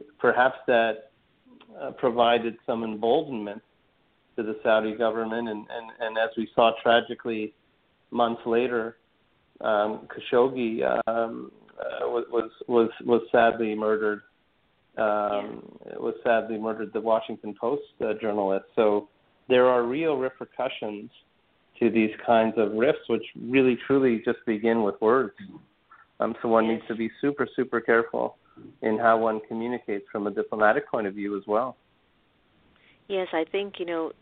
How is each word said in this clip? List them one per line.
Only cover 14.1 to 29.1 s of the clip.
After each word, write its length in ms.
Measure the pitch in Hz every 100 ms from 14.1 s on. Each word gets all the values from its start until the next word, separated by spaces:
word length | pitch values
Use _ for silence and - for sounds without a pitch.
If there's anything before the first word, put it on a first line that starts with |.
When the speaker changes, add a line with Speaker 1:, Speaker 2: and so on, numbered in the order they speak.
| 104 - _ _ _ _ _ _ -
Speaker 1:
Um, 840 | 110 104 104 104 104 113 - - -
Speaker 2:
Yeah. 120 | -
Speaker 1:
was 160 | 120 -
sadly 360 | 127 113 107 110
murdered, 340 | 110 110 104
the 80 | 110
Washington 560 | 110 110 - 107 107 98
Post, 240 | 117 143 - -
uh, 120 | 113 107
journalist. 440 | 110 104 98 95 - -
So 320 | 107 104 104 _ _ _ -
there 180 | 127 127
are 160 | 123
real 340 | 120 135 165 139
repercussions 920 | 131 - - - 127 - 113 104 117 - _ _ _ _ _ _
to 100 | 117
these 220 | 113 110 - -
kinds 300 | 117 113 113
of 160 | 104
rifts, 340 | 107 131 156 -
which 160 | 113 - -
really, 360 | 117 135 127 120 -
truly 340 | 139 131 110 120
just 140 | 113 -
begin 380 | 110 113 117
with 160 | 104 98
words. 340 | 110 127 113 - 95 80 - _ _ - _ -
Um, 160 | 110 110
so 80 | 120
one 160 | 113 113
Speaker 2:
Yes. 80 |
Speaker 1:
needs 140 | 113 -
to 60 | 113
be 140 | 113 -
super, 260 | 143 143 120 -
super 240 | 123 117
careful 560 | - 117 117 120 120 - _ - - -
in 160 | 110 110
how 200 | 117